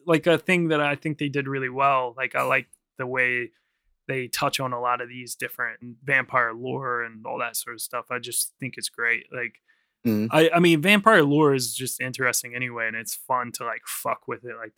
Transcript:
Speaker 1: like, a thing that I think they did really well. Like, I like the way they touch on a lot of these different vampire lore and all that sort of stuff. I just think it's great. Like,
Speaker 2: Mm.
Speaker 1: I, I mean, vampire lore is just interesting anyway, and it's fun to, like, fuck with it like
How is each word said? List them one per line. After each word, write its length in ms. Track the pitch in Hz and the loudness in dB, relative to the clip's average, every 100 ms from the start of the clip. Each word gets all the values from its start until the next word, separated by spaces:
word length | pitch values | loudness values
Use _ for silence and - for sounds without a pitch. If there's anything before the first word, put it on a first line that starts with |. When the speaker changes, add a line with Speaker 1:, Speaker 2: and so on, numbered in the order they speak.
| 165 | 0
Speaker 1:
like, 220 | 160 170 | 2 4
a 100 | 160 | 2
thing 300 | - 180 165 | 4 0 2
that 140 | 151 | 0
I 140 | 147 143 | 0 -2
think 220 | 160 147 | -6 -4
they 120 | 147 | -4
did 180 | 139 135 | -4 -4
really 220 | 135 131 | -4 -4
well. 440 | 127 139 135 123 120 | 2 4 4 0 -4
Like, 180 | 127 135 | -4 -2
I 80 | |
like 240 | 131 135 127 _ _ - | 2 0 -2 _ _ -10
the 100 | 127 | -4
way 440 | 127 123 123 120 _ _ _ _ _ - | 0 0 0 -4 _ _ _ _ _ -8
they 200 | 131 120 | -6 -4
touch 320 | - 143 - | -2 -2 -2
on 140 | 131 | -4
a 60 | 123 | -2
lot 180 | 123 123 | -2 -2
of 60 | 120 | -4
these 260 | 127 120 - | -12 -14 -10
different 440 | 120 - 120 113 120 117 | -10 -8 -8 -8 -16 -14
vampire 500 | 139 135 127 131 117 | 0 0 2 0 0
lore 480 | 113 127 131 131 120 | -2 -6 -6 -4 -4
and 240 | 117 110 117 | -4 -10 -8
all 140 | 127 | -6
that 160 | 117 110 | -4 -6
sort 180 | 123 113 | -8 -10
of 60 | |
stuff. 240 | - 123 - | -8 -8 -6
I 80 | 123 | -8
just 340 | 120 117 - - | -6 -6 -6 -6
think 160 | 131 131 | -12 -8
it's 120 | 107 | -12
great. 360 | - 117 117 - | -4 -2 -2 -4
Like, 220 | 131 120 _ _ _ _ _ | -10 -10 _ _ _ _ _
Speaker 2:
Mm. 260 | 120 107 110 | -2 0 2
Speaker 1:
I, 180 | 156 160 170 | 4 4 6
I 40 | |
mean, 220 | 175 160 | 6 6
vampire 400 | 175 208 208 214 | 6 6 8 6
lore 320 | 143 147 151 | 6 6 6
is 220 | 135 120 - | 4 0 -6
just 260 | 127 - | -8 -6
interesting 540 | 127 127 127 117 123 120 | -8 -2 0 0 -4 -8
anyway, 320 | 127 117 113 | -8 -4 -6
and 80 | 113 | -6
it's 180 | 113 | -8
fun 380 | - - 127 120 | -10 -2 -2 -2
to, 120 | - 120 | -8 -8
like, 180 | 113 - | -8 -10
fuck 420 | - 127 - - | -8 -4 -6 -6
with 160 | 113 | -10
it 120 | 123 113 | -10 -14
like 140 | 110 | -14